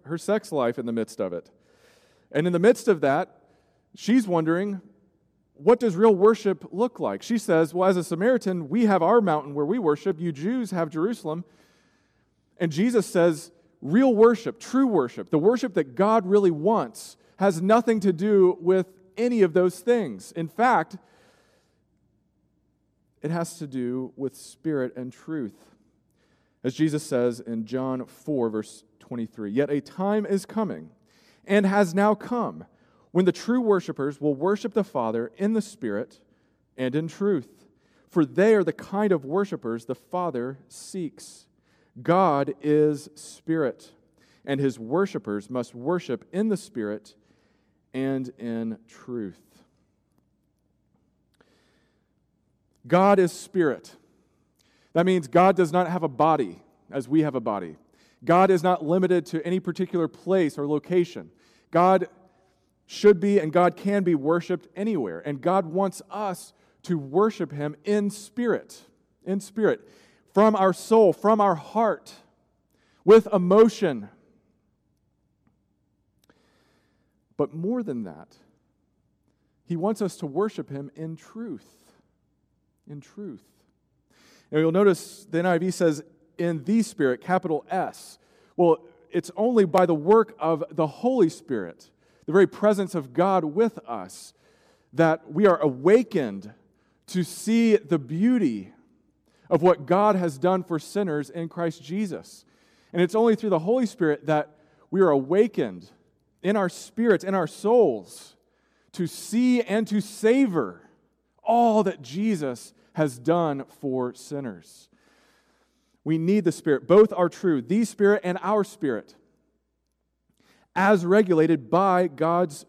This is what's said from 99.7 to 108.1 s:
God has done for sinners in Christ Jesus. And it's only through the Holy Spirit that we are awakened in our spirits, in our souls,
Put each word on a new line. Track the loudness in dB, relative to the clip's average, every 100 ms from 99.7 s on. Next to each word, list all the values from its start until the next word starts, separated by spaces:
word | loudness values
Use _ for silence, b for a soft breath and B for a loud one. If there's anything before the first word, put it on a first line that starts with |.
| 2 0
God | 2 2 2
has | -2 -2
done | 0 0
for | -2 -8
sinners | -6 -6 -4 -4 -6
in | -10 -10
Christ | -6 -6 -8
Jesus. | -8 -6 -6 -8 -14 -20 _ b b b b
And | 0
it's | 0
only | 2 2 2
through | 0
the | -2
Holy | 0 -2 -2
Spirit | -2 -2 0 0
that | -2 -2 b b b b
we | 2
are | 4
awakened | 4 2 0 0 0 -4 -6 -18 _ _ _ _ _
in | -4 -2
our | -2
spirits, | -6 -12 -2 2 2
in | 0 -2
our | -4
souls, | -4 0 4 4 0 -10